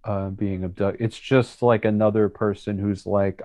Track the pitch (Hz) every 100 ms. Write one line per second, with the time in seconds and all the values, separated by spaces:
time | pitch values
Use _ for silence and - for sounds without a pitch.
0 | - 101 98 98 101 92 92 92 98 -
1 | 113 - - 131 120 - 120 110 107 107
2 | 107 110 101 - 107 98 - 98 101 95
3 | 98 101 98 -